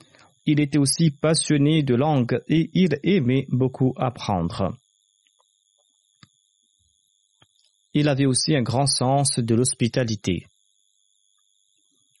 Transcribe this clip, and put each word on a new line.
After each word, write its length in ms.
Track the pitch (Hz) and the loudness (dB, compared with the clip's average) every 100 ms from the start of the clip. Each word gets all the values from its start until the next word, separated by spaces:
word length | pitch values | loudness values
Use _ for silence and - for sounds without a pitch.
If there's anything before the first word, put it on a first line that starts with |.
| _ _ _ _ - | _ _ _ _ -2
Il 160 | 147 | 0
était 180 | 143 147 | 0 2
aussi 320 | 139 - 165 | 0 2 0
passionné 720 | 139 156 160 - 151 143 160 | 0 0 0 0 2 2 2
de 120 | 135 120 | 2 0
langue 440 | 147 147 120 127 - | 2 0 0 -2 -2
et 220 | 160 160 170 | 0 0 2
il 240 | 185 - | 0 0
aimait 440 | - 196 120 131 135 | 0 0 2 0 0
beaucoup 460 | 127 127 - 131 - | 0 -2 0 -2 0
apprendre. 800 | 131 - - 95 85 104 92 - _ _ _ _ _ _ _ _ _ _ _ _ _ _ _ _ _ _ _ _ _ _ _ _ _ _ _ _ _ _ _ 151 | -4 -4 -4 -2 -2 -2 -6 -6 _ _ _ _ _ _ _ _ _ _ _ _ _ _ _ _ _ _ _ _ _ _ _ _ _ _ _ _ _ _ _ -2
Il 140 | 147 | 0
avait 180 | 135 139 | 2 2
aussi 280 | 127 - 151 | 0 0 0
un 80 | |
grand 240 | 113 120 139 | 0 0 -2
sens 520 | - 123 139 139 - | 0 0 0 0 -2
de 160 | 117 113 | 0 2
l'hospitalité. 920 | 123 - 117 131 120 110 - 85 - _ _ _ _ _ _ _ _ _ _ _ _ _ _ _ _ _ | 0 0 -2 -2 -4 -4 -4 -4 -6 _ _ _ _ _ _ _ _ _ _ _ _ _ _ _ _ _